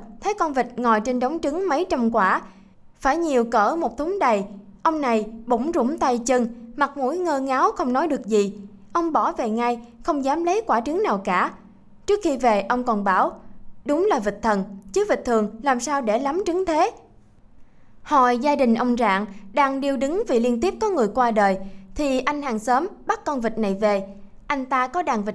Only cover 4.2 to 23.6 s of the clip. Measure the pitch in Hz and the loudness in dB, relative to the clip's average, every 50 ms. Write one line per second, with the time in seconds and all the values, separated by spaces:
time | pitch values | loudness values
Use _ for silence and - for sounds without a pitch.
4.2 | 330 254 220 202 196 - - - - - - - - 320 320 311 285 247 226 220 | 2 2 2 0 -2 -4 -10 -16 -18 -20 -10 -4 -2 0 0 0 0 0 0 0
5.2 | 208 208 - - - - 254 214 247 320 339 339 233 247 311 339 339 277 247 233 | 0 -4 -8 -10 -4 -2 0 0 0 0 0 0 0 0 0 0 0 2 0 0
6.2 | 240 254 254 247 233 - - - - - - - 285 269 - 285 262 247 311 370 | 0 2 2 2 2 0 -4 -10 -16 -10 -4 -2 -2 -2 -2 -2 -2 -2 0 0
7.2 | 359 339 294 269 262 269 262 262 330 415 453 - 330 247 247 262 330 330 285 - | 0 0 0 0 0 0 2 2 2 2 2 0 -2 0 0 0 0 0 0 -2
8.2 | - 196 220 208 202 196 196 - - - - - - - - 339 339 330 302 240 | -2 0 2 2 2 2 -2 -8 -14 -18 -20 -20 -12 -6 -2 -2 0 2 2 2
9.2 | 208 285 - - 269 220 214 233 240 240 240 233 233 - - - - - 320 285 | 2 0 0 -2 -4 -2 -2 0 0 0 -2 -2 -6 -16 -20 -10 -4 -4 -2 0
10.2 | 262 269 277 330 339 339 370 440 440 - - 226 233 294 302 370 440 359 220 196 | 0 0 0 0 2 0 0 0 0 0 0 0 0 0 -2 0 0 0 0 -2
11.2 | 190 208 180 180 226 311 - - - - - - - - - - - - 415 415 | 0 0 0 0 0 0 -2 -8 -20 -20 -20 -20 -20 -20 -20 -8 -2 0 0 2
12.2 | 427 339 277 240 240 240 214 202 - - 247 247 247 247 220 208 196 202 185 196 | 2 0 0 2 4 4 4 4 2 0 0 0 0 0 0 0 2 2 4 4
13.2 | 247 339 - - - - - - - - - - - 240 294 311 381 427 370 254 | 4 2 0 -6 -14 -16 -16 -14 -14 -14 -14 -8 -4 -2 0 2 2 2 2 2
14.2 | 202 208 202 - - 226 208 196 190 - - - - - - 370 415 415 269 240 | 0 -2 -4 -2 0 0 0 0 0 -4 -8 -16 -10 -4 0 0 2 2 0 0
15.2 | - 254 233 220 214 202 208 - - 285 254 240 240 302 285 277 262 214 202 240 | 0 0 2 2 2 0 -4 -4 0 0 0 0 0 -2 -2 -2 0 2 0 2
16.2 | 277 277 302 359 427 381 330 359 381 359 311 302 349 453 - - - - - - | 2 0 0 0 0 0 0 0 0 2 2 2 2 2 0 -6 -18 -20 -20 -20
17.2 | - - - - - - - - - - - - - - - - - - - - | -20 -20 -20 -20 -20 -20 -20 -20 -20 -20 -20 -20 -20 -20 -20 -16 -4 0 4 4
18.2 | 254 247 247 240 247 294 294 277 269 233 226 - - 247 240 226 247 208 190 190 | 4 4 4 2 2 2 2 4 4 4 4 2 2 0 0 2 2 2 2 0
19.2 | 208 208 - - - - - 285 285 269 269 269 262 277 277 240 269 277 320 392 | -2 -4 -10 -14 -14 -4 0 2 2 2 2 0 -2 -2 -2 0 0 -2 0 -2
20.2 | 480 - 262 226 233 247 240 233 240 370 403 - 440 427 392 302 226 196 202 262 | 0 2 2 2 2 2 2 2 0 0 0 0 -2 0 2 2 2 2 2 2
21.2 | 247 233 226 220 202 196 190 185 190 - - - - - - - 302 277 262 262 | 2 2 4 4 4 4 2 0 -4 -10 -12 -14 -16 -12 -6 -4 -2 0 0 0
22.2 | 254 - 294 294 285 269 226 214 214 262 240 262 330 415 - - - - 427 440 | 0 -2 -2 -4 -4 -4 -4 -4 0 2 2 2 2 0 -6 -8 -4 -4 -4 -4
23.2 | - - 403 262 226 226 220 220 | -2 -4 -4 -2 -2 -2 -2 0